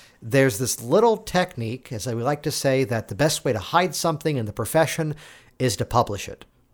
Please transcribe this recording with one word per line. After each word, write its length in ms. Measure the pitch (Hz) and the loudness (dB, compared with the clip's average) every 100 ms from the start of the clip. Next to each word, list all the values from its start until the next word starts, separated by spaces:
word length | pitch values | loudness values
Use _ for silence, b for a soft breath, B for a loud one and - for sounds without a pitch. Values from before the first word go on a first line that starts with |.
| B B | B B
there's 360 | 117 135 135 98 | 0 4 4 2
this 240 | 120 - | -4 -4
little 360 | 117 170 233 214 | 0 4 4 2
technique, 760 | - 180 180 - 113 123 - | 0 -2 -2 -4 -6 -8 -8
as 160 | 117 127 | -8 -6
I 60 | |
would 100 | 117 | -2
like 180 | 120 151 | -2 -2
to 80 | 156 | -4
say, 340 | - 139 135 131 | -2 2 2 2
that 240 | 117 - | -2 -4
the 60 | 98 | 0
best 280 | 151 151 | 0 2
way 80 | 147 | -2
to 80 | 110 | -2
hide 340 | 92 165 180 | 0 0 0
something 440 | 143 170 156 160 143 | 0 -2 -2 -2 -2
in 80 | 107 | -4
the 80 | |
profession 600 | - 110 156 156 - 156 151 B B B _ | -4 0 2 2 0 -4 -6 B B B _
is 160 | 127 - | -2 0
to 100 | - | 0
publish 440 | 117 117 101 - | 2 2 -2 -8
it. 160 | - - _ _ | -14 -18 _ _